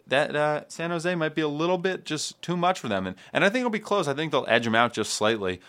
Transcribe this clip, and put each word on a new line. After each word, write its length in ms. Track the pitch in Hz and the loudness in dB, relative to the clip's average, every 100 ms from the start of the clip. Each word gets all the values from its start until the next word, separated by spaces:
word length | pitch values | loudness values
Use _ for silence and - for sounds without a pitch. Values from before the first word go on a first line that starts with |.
| - | 0
that, 280 | 135 151 147 | 0 2 0
uh, 280 | 151 151 - | 0 -2 -6
San 200 | - 170 | -8 -6
Jose 220 | 170 175 | -2 -2
might 220 | 175 156 151 | -2 -2 -2
be 60 | |
a 60 | 156 | -2
little 300 | 147 170 185 | -2 0 0
bit 280 | 185 180 - | -2 -4 -6
just 360 | 151 - - | -6 -6 -8
too 140 | - 180 | -4 0
much 240 | 175 185 | 2 0
for 80 | 123 | 0
them. 180 | 98 95 | -2 -2
And, 120 | 92 - | -8 -4
and 100 | 135 | 2
I 60 | 190 | 2
think 100 | 254 | 2
it'll 100 | 247 | -2
be 80 | 214 | -4
close. 300 | - 202 143 | -2 0 0
I 60 | |
think 180 | 139 160 | -2 0
they'll 160 | 139 - | 0 4
edge 160 | 117 | 2
them 100 | 117 | 4
out 200 | 113 120 | 4 4
just 220 | - 104 - | 0 -4 0
slightly. 440 | 107 113 95 90 | 0 2 -2 -6